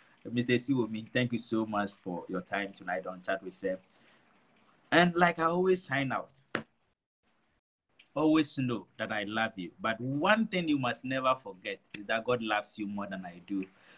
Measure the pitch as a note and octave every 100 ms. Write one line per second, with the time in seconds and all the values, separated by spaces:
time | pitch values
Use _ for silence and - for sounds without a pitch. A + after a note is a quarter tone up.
0 | _ _ - A#2+ A#2+ B2 B2 C3 A2 A2
1 | A2+ B2+ B2 A#2 - A2 A2 G#2 G2+ -
2 | F#2 E2+ - F2+ - G2 G2+ - F2+ F2+
3 | F#2 F#2 F#2 F#2+ F#2 - F#2+ F#2 _ _
4 | _ _ _ _ _ _ _ _ - D#3
5 | F3 E3+ F3 E3+ E3 F3 F#3 F#3 - C3+
6 | C3+ G#2+ - - - - - _ _ _
7 | _ _ _ _ _ _ _ _ _ _
8 | _ - D#3 D#3 D3 - B2+ A2 - -
9 | G#2+ G#2+ G2+ A2 A2+ F#2+ F2 - G#2+ A2+
10 | B2 C#3+ F3+ A3 A3 F#3 E3 C#3+ B2 A#2
11 | B2+ C3 C3 B2+ - F#2 G#2+ G2 _ G2+
12 | G2+ A2+ A2+ B2 A2 G#2+ G#2 - G2+ G2+
13 | G2+ F#2+ F2+ F2 - G2+ F#2+ _ -